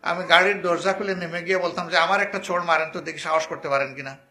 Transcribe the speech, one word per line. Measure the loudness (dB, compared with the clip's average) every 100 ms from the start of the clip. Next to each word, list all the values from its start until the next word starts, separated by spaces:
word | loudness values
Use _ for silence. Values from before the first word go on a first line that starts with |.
আমি | -2 -4 4
গাড়ির | 6 6 2
দরজা | 0 0 0
খুলে | -2 -2
নেমে | -4 -4 -6
গিয়ে | -2 0
বলতাম | 0 -4 0
যে, | 2
"আমার | 4 2
একটা | 0 -4
চড় | -2 -2
মারেন | 2 2 2
তো, | -6
দেখি | -8 -8
সাহস | 0 0 0
করতে | -6 -2
পারেন | 0 0
কিনা।" | -6 -12 -14 _